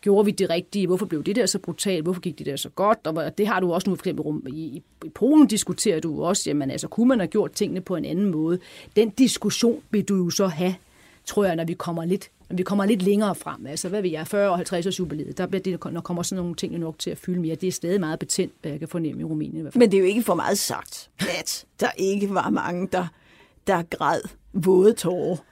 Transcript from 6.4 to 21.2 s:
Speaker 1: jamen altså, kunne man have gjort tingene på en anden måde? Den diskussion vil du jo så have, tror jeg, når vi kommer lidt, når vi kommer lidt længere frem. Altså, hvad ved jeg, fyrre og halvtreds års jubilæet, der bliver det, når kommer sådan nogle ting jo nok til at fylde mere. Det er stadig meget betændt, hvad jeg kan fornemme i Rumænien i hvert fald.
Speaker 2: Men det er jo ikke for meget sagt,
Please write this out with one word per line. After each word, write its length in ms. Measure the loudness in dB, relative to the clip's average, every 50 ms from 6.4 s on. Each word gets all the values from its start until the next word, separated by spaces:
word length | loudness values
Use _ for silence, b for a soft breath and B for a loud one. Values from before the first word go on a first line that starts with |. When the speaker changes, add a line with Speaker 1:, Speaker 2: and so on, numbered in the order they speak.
| 0 -2
Speaker 1:
jamen 220 | -2 -2 -2 -2
altså, 160 | -4 -6 -8 -6
kunne 200 | 0 2 4 4
man 120 | 4 4
have 80 | 2 0
gjort 240 | 0 0 0 0
tingene 300 | 0 -2 -2 -2 -2 -6
på 140 | -4 -4 -4
en 100 | -4 -4
anden 200 | -2 -2 0 0
måde? 340 | 0 0 0 0 0 -2 -2 B B B B B B B
Den 140 | 2 2 2
diskussion 680 | 4 2 4 4 4 0 -2 -2 0 2 2 2 2 0 -4 _
vil 120 | -2 -2 0
du 120 | 2 0 0 2
jo 60 | 0
så 180 | 0 0 0 0
have, 280 | 0 0 -2 -2 -2 -4 b b b b b b b b b
tror 200 | -4 0 0 2
jeg, 100 | 2 2
når 100 | 0 -2
vi 80 | -4 -4
kommer 320 | -6 -6 -6 -4 -4 -2
lidt, 240 | -2 -2 -2 -4 -10 _ _ _ -8
når 80 | -4 -4
vi 60 | -2
kommer 220 | 0 0 0 2
lidt 160 | 2 2 2
længere 340 | 4 4 4 4 4 2 0
frem. 300 | -2 -6 -10 -10 -10 -10 -10
Altså, 220 | -10 -8 -6 -4
hvad 120 | -4 -2
ved 80 | -2 -2
jeg, 180 | -4 -4 -6 -4
fyrre 220 | 0 2 2 2
og 80 | 2 0
halvtreds 280 | -2 -2 -4 -2 -2 -2
års 120 | -2 -2
jubilæet, 380 | -4 -4 -4 -8 -8 -8 -6 -6
der 80 | -4 -2
bliver 140 | -2 -4
det, 160 | -2 -4 -6 -4 -6 -8
når 100 | -8 -8
kommer 220 | -6 -6 -4 -4 -4
sådan 180 | -4 -4 -4 -4
nogle 120 | -4 -4
ting 180 | -6 -6 -6 -4
jo 40 | -6
nok 200 | -6 -6 -6 _
til 100 | -6 -8
at 80 | -8 -6
fylde 220 | -4 -4 -2 0
mere. 160 | 0 -2 -2
Det 120 | -2 -2 -4
er 40 |
stadig 280 | -4 -2 -2 0 0 0
meget 200 | 0 -2 -4 -6
betændt, 340 | -4 -4 -2 -2 -2 -4 -4 _
hvad 100 | -10 -8
jeg 80 | -8 -8
kan 80 | -8 -6
fornemme 340 | -6 -4 -4 -4 -4 -6
i 20 | -6
Rumænien 340 | -6 -4 -4 -4 -6 -6 -8
i 40 |
hvert 120 | -10 -2 6
fald. 60 | 8
Speaker 2:
Men 120 | 8 8
det 60 | 8 6
er 40 |
jo 60 | 4 4
ikke 160 | 4 2 2
for 120 | 2 0
meget 220 | 0 2 0 0 0
sagt, 520 | 0 -4 -4 -6 -8 -12 -16 -18 -18 _ _ -8